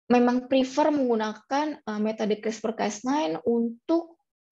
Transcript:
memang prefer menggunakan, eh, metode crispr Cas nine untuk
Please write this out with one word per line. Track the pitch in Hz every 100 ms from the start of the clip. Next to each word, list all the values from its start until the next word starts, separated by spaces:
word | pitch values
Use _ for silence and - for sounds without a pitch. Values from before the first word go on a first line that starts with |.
| -
memang | 247 247 247 247
prefer | 269 262 294 311
menggunakan, | 294 254 226 214 214 - 277 311 294
eh, | - 214
metode | 214 220 208 214
crispr | 214 226 - 226
Cas | 208 214
nine | 254 294 320 330
untuk | - 233 233 233 - 330 330 - _ _ _